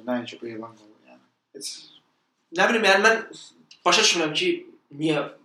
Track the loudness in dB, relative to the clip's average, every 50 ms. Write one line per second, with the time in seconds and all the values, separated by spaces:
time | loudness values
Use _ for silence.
0 | -8 -6 -6 -6 -6 -10 -14 -14 -14 -14 -14 -14 -14 -16 -18 _ -20 -20 -20 _
1 | _ _ -20 _ _ _ _ _ _ _ _ -16 -14 -14 -14 -14 -18 -20 -20 -20
2 | _ _ _ _ _ _ _ _ _ _ -2 0 2 2 2 2 4 4 4 6
3 | 6 4 4 2 -2 -8 -16 -20 -20 -20 _ _ _ _ -20 _ _ 2 2 4
4 | 4 2 2 2 -2 -2 -2 -2 0 0 -2 -2 -6 -14 -20 _ _ _ -10 -4
5 | -2 0 0 0 -2 -6 -10 -18 _